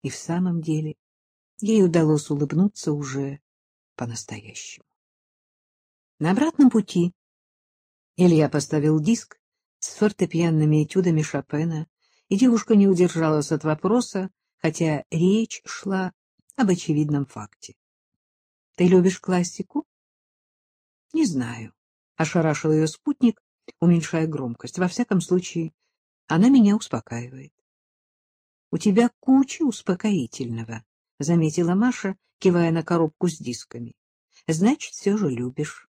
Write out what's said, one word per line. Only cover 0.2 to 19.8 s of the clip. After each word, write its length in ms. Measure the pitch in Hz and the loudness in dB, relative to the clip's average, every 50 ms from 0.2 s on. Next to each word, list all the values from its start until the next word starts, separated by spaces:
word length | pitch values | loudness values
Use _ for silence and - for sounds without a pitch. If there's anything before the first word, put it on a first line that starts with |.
| - - 165 175 180 180 170 165 | -8 -6 -4 -2 -2 -2 -2 -4
деле 340 | 156 165 156 156 156 151 151 _ _ _ _ _ _ _ _ _ _ _ _ - | -4 -2 -4 -4 -4 -6 -10 _ _ _ _ _ _ _ _ _ _ _ _ -8
ей 240 | 214 202 220 214 190 | -2 0 4 4 4
удалось 460 | 175 165 170 160 151 156 147 147 - | 4 4 4 4 4 2 0 0 -4
улыбнуться 600 | 151 143 147 143 - 160 190 202 _ - - 165 | -2 -2 -2 -2 2 0 0 0 _ -4 -4 -4
уже 480 | 147 147 143 135 131 139 139 139 139 143 _ _ _ _ _ _ _ _ _ _ _ | -4 -4 -6 -8 -6 -6 -6 -6 -10 -14 _ _ _ _ _ _ _ _ _ _ _
по-настоящему. 880 | - 123 120 117 - - - 113 104 104 104 - - - - - - _ _ _ _ _ _ _ _ _ _ _ _ _ _ _ _ _ _ _ _ _ _ _ _ _ _ _ _ | -10 -10 -8 -8 -12 -12 -14 -16 -16 -16 -18 -18 -18 -18 -18 -20 -20 _ _ _ _ _ _ _ _ _ _ _ _ _ _ _ _ _ _ _ _ _ _ _ _ _ _ _ _
На 120 | 151 165 | -2 0
обратном 380 | 190 220 294 320 - - 285 254 | 2 2 0 -2 4 4 4 6
пути 440 | - 220 202 - - 175 170 175 - _ _ _ _ _ _ _ _ _ _ _ _ _ _ _ _ _ _ _ _ | 6 2 -2 0 -2 0 0 -2 -2 _ _ _ _ _ _ _ _ _ _ _ _ _ _ _ _ _ _ _ _
Илья 300 | - 185 180 165 156 151 | 2 4 4 6 4 2
поставил 520 | 147 - 147 139 - - 151 143 151 156 156 | 2 0 -2 -2 0 -2 0 2 2 2 2
диск 380 | 151 185 233 - - _ - _ _ _ _ _ _ _ _ _ | 2 0 0 0 -2 _ -20 _ _ _ _ _ _ _ _ _
с 100 | - - - | -14 -14 -4
фортепианными 880 | - 214 214 208 - 185 165 - 160 170 165 160 156 151 151 151 151 151 | -2 -2 -2 0 -2 -4 -2 0 0 0 2 2 2 2 4 4 2 0
этюдами 380 | - - 190 175 175 165 156 | 0 -2 0 0 2 0 0
Шопена, 680 | 151 - - 143 139 _ - 147 160 170 160 156 160 _ _ _ _ _ _ _ _ _ | -2 -2 -6 -8 -8 _ -6 -4 -4 -4 -4 -6 -10 _ _ _ _ _ _ _ _ _
и 80 | 196 | 0
девушка 380 | 196 254 254 233 220 - - 226 | 2 4 4 4 2 2 4 4
не 120 | 202 196 | 4 6
удержалась 640 | 196 190 170 180 170 - 165 165 156 156 151 143 - | 4 4 4 2 2 2 0 0 0 0 0 0 -2
от 120 | 165 139 - | -4 -2 -2
вопроса, 640 | 156 156 151 - 190 220 247 240 - - 196 190 190 _ _ _ _ _ | -2 -4 -2 -2 0 0 0 -2 -2 -8 -8 -8 -8 _ _ _ _ _
хотя 460 | _ - 160 156 - 170 160 151 143 - _ | _ -4 -4 -2 0 -2 -2 -2 -4 -6 _
речь 500 | - 165 175 185 202 220 226 - - - _ | -2 0 2 2 2 2 0 -4 -8 -18 _
шла 480 | - - - - 196 196 190 185 180 _ _ _ _ _ _ _ _ _ | -16 -16 -12 -8 -6 -4 -4 -4 -6 _ _ _ _ _ _ _ _ _
об 140 | - 254 190 | -2 0 0
очевидном 560 | 180 175 - - 151 147 151 147 147 143 139 | 0 0 0 -2 0 0 0 0 -2 -2 -4
факте. 500 | _ - - 107 - _ _ - - - _ _ _ _ _ _ _ _ _ _ _ _ _ _ _ _ _ _ _ _ | _ -10 -16 -16 -18 _ _ -20 -20 -20 _ _ _ _ _ _ _ _ _ _ _ _ _ _ _ _ _ _ _ _
«Ты 120 | - 180 | 2 4
любишь 320 | 180 185 185 175 190 185 - | 6 6 6 4 4 0 -2
классику?» 680 | - - 185 180 175 175 - - 196 _ _ 294 | -6 -4 -2 -2 -2 -4 -6 -12 -14 _ _ -10